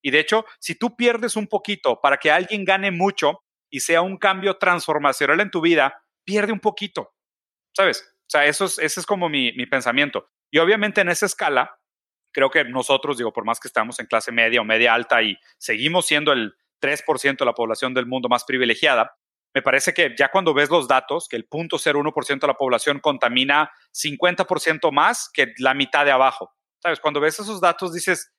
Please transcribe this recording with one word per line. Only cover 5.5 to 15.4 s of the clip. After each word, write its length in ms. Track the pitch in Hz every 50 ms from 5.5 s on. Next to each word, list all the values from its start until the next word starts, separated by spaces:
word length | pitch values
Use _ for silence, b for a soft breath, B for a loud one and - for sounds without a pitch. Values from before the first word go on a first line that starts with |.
tu 80 | - 175
vida, 460 | 160 170 170 151 135 139 - - _ _ _ _ _
pierde 300 | - 196 208 208 208 226
un 80 | 196
poquito, 520 | - 214 202 - 208 190 _ - - - _ _ _ _ _ _ _ _ _ _ _ _ _
¿sabes? 260 | - 196 175 110 -
O 280 | - _ _ _ _ _
sea, 160 | - 151 143
eso 180 | 147 143 - 196
es, 160 | 180 - -
ese 220 | 156 151 - 190
es 40 | 165
como 220 | - 208 185 175
mi, 240 | 160 151 139 127 120 117
mi 120 | 127 123
pensamiento. 640 | - - 131 120 123 120 135 147 143 - 98 - _ _ _ _ _
Y 100 | - 156
obviamente 420 | 165 180 214 214 208 214 - 214
en 80 | 190 175
esa 160 | 170 - 214
escala, 500 | 190 - - 202 156 143 131 - - - _ _ _ _ _ _ _ _ _ _ _
creo 200 | - 135 135 135
que 120 | - 160 143
nosotros, 540 | 120 123 131 120 - 139 131 - 147 143
digo, 160 | 117 120 110 -
por 100 | 117 104
más 160 | 110 117 -
que 80 | -
estamos 320 | - _ 120 110 117 123 -
en 60 | 117
clase 260 | _ - 113 - 131
media 300 | 117 117 117 113 117 120
o 20 | 110
media 300 | 107 110 113 117 120 117
alta 280 | 120 117 - - 117 113
y 140 | 107 95 b